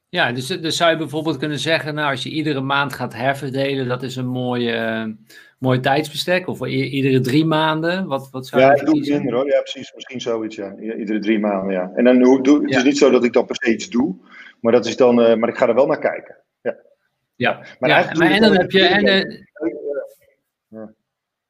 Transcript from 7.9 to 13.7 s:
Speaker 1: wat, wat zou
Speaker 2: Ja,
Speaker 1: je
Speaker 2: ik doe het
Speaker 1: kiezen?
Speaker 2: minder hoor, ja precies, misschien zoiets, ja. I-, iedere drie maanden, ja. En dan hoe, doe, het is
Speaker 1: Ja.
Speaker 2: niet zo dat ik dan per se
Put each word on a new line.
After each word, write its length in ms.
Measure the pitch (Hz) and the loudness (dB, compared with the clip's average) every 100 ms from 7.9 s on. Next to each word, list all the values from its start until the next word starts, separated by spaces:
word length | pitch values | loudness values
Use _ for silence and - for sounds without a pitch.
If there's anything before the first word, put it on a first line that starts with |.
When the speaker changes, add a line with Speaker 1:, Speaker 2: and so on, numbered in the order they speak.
| 185 185 | -4 -4
Speaker 1:
wat, 240 | 135 - | -6 -6
wat 160 | 131 131 | -12 -4
zou 160 | 131 | 4
Speaker 2:
Ja, 60 | 131 | 6
Speaker 1:
je 20 | 143 | 6
Speaker 2:
ik 0 | 143 | 2
doe 20 | |
het 100 | 151 | 0
Speaker 1:
kiezen? 120 | 139 143 | 0 -2
Speaker 2:
minder 120 | 139 | -2
hoor, 120 | 117 139 | -2 0
ja 100 | 135 | 0
precies, 320 | 135 135 120 | -2 -10 -16
misschien 260 | - - 123 | -18 -16 -10
zoiets, 360 | 120 113 110 107 | -6 -4 -6 -10
ja. 200 | 98 98 | -12 -10
I-, 120 | 107 | -10
iedere 260 | 113 104 107 | -8 -4 -2
drie 200 | 101 110 | 0 0
maanden, 340 | 104 98 98 | 0 -2 -2
ja. 200 | 95 92 | -4 -4
En 100 | - | 2
dan 180 | 123 127 | 4 6
hoe, 180 | 127 131 | 6 4
doe, 180 | 131 147 | 4 2
het 100 | 143 | 2
is 60 | 131 | 2
Speaker 1:
Ja. 60 | |
Speaker 2:
niet 160 | 123 143 | 2 4
zo 120 | 139 | 4
dat 140 | 123 | 4
ik 80 | 120 | 2
dan 140 | 123 107 | 0 -2
per 100 | 127 | -2
se 140 | 120 | -2